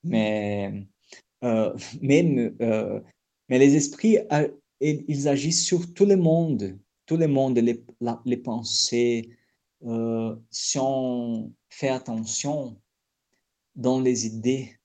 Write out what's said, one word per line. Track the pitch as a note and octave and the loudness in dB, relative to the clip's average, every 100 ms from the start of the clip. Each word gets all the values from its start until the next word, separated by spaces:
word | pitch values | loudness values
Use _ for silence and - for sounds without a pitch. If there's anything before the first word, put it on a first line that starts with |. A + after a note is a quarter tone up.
Mais, | E2+ A2+ G#2+ G#2+ G#2 G#2 G2 G2+ G2 _ _ - _ _ | 0 0 0 0 -2 -4 -4 -8 -14 _ _ -20 _ _
euh, | B2 A2 G#2 F#2+ - - | -2 0 0 -4 -14 -6
même, | C3+ C#3 E3+ C3 A2+ - | 2 4 4 2 -2 -2
euh, | A#2 A2 G2+ G#2 - _ _ _ _ | -2 0 -2 -8 -10 _ _ _ _
mais | B2+ | 6
les | C#3 D3 | 8 6
esprits, | C#3+ - A3 G#3+ - | 2 0 4 4 2
euh, | D3 C#3+ - _ _ | 0 0 -4 _ _
ils, | D3+ D3+ - | -2 -2 -4
ils | C#3 C#3+ | -2 0
agissent | C#3 C#3+ E3 | 0 0 -2
sur | - F3 F3 | 0 -2 -2
tout | - G3+ | 2 4
le | F#3+ | 6
monde, | E3 E3 E3 B2+ G2 G2 _ _ - | 6 4 2 -2 -4 -8 _ _ -4
tout | E3 | 0
le | D#3+ | 2
monde, | C#3 C3+ A#2+ | 2 2 2
les, | A#2 A#2 - - | 2 0 -8 -8
la, | A#2+ A#2 | -6 -6
les | B2+ B2 | -4 -4
pensées. | - A#2 A2 - - A#2+ A#2+ A#2 A2+ - _ _ _ _ A#2+ | -4 -6 -4 -2 0 2 2 0 -4 -18 _ _ _ _ -8
Euh, | A2+ A#2 A2+ A2+ A2 A2+ | -4 -2 -4 -4 -8 -14
si | - - C#3 | -10 -6 -2
on | C3 C3+ B2+ B2 A#2+ A2+ A2+ - _ | -2 -2 -2 -4 -4 -6 -8 -16 _
fait | - C#3 | -6 -4
attention | B2+ - A2+ A2 - C#3 D3+ C3 G#2+ _ _ _ _ _ _ _ _ _ | -4 -6 -8 -6 -6 -4 -6 -8 -14 _ _ _ _ _ _ _ _ _
dans | - B2 C3 | -4 0 2
les | C3 A#2+ A2 | 2 0 -4
idées | A2 A2+ C3+ C3 _ | -4 -2 -2 -6 _